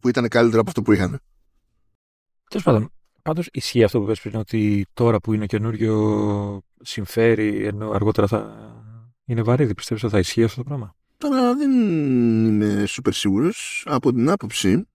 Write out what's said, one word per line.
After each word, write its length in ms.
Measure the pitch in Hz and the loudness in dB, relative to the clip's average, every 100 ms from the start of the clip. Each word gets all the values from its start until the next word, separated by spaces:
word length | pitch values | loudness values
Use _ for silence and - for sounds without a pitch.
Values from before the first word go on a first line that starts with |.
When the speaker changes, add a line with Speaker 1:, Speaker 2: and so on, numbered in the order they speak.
Speaker 1:
που 80 | 123 | 2
ήταν 200 | 120 120 | 0 2
καλύτερο 320 | 117 120 113 | 4 4 4
από 80 | 107 | 0
αυτό 140 | - | -2
που 100 | 98 | 2
είχαν. 280 | 101 90 - _ _ _ _ _ _ _ _ _ _ _ _ _ | 2 2 -4 _ _ _ _ _ _ _ _ _ _ _ _ _
Speaker 2:
Τέλος 160 | 214 | -4
πάντων, 280 | - 110 110 - _ _ | 2 2 0 -10 _ _
πάντως 260 | - 156 175 | -6 -6 -6
ισχύει 320 | - - 117 | -8 -4 2
αυτό 160 | 107 117 | 4 2
που 60 | 101 | -2
πες 140 | 107 | -4
πριν, 140 | 107 | -6
ότι 520 | 110 107 113 104 101 98 | -8 -6 -2 0 0 -2
τώρα 280 | - 117 110 | 0 2 2
που 120 | - | 0
είναι 140 | 107 104 | -4 -2
καινούριο 1160 | 107 110 110 110 107 107 104 104 101 101 98 - _ | -4 -4 -2 0 0 0 0 0 -2 -4 -10 -16 _
συμφέρει, 840 | - - 98 - 113 110 107 104 | -14 -10 -6 0 2 2 0 -2
ενώ 260 | 107 104 107 | -4 -6 -4
αργότερα 360 | 104 101 110 104 | -2 0 2 2
θα 300 | 107 110 110 110 113 110 113 - _ | 0 -4 -14 -20 -20 -20 -20 -20 _
είναι 180 | - 117 | -6 -2
βαρύδι. 320 | 110 131 131 | 2 2 2
Πιστεύεις 280 | 98 - 110 | -2 -6 -4
ότι 100 | 117 | 0
θα 60 | 104 | 0
ισχύει 260 | 87 - | 0 2
αυτό 120 | 113 - | 0 0
το 80 | |
πράγμα; 300 | 123 143 104 _ _ - | -10 -10 -12 _ _ -10
Speaker 1:
Τώρα 380 | 294 262 247 | -2 0 2
δεν 160 | 262 285 254 214 160 143 127 117 110 113 | 2 2 2 2 0 2 2 4 4 2
είμαι 400 | 104 107 101 101 | 2 2 0 -2
σούπερ 260 | - 127 | -2 -4
σίγουρος, 720 | - 104 98 160 226 - - - | -2 0 2 0 -2 -8 -10 -4
από 240 | 139 135 | -2 0
την 180 | 123 131 | 2 2
άποψη 580 | 196 113 - 98 120 214 | 0 -4 -2 2 2 0